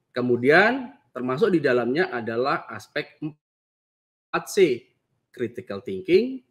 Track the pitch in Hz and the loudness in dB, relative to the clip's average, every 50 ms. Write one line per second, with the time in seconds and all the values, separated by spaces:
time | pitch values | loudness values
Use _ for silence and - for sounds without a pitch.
0 | _ _ - 147 131 123 120 117 123 135 156 180 208 233 254 277 247 - - _ | _ _ -6 -2 0 0 0 2 4 6 6 6 6 4 2 -2 -6 -10 -16 _
1 | _ _ - 123 123 127 135 151 220 202 185 160 143 135 123 123 117 117 131 165 | _ _ -12 -8 -6 -4 -2 0 0 2 2 2 2 2 2 2 0 0 0 -2
2 | 185 - 127 120 110 117 113 117 131 143 160 - - - 113 113 - - - 147 | -2 -2 -4 -6 -6 -6 -4 -2 -2 -2 -2 -4 -6 -10 -16 -16 -14 -10 -8 -8
3 | 147 - _ - 151 156 151 _ _ _ _ _ _ _ _ _ _ _ _ _ | -8 -10 _ -12 -12 -12 -12 _ _ _ _ _ _ _ _ _ _ _ _ _
4 | _ _ _ _ _ _ - 170 165 - - 208 185 151 120 117 - _ _ _ | _ _ _ _ _ _ -6 -6 -6 -2 2 4 4 4 2 0 -8 _ _ _
5 | _ _ _ _ _ _ - - 120 110 - - 95 - 101 98 - 107 95 92 | _ _ _ _ _ _ -10 -8 -8 -8 -8 -10 -12 -10 -12 -10 -8 -8 -8 -6
6 | - - 170 208 240 262 262 254 - _ | 0 2 2 2 2 0 -6 -10 -14 _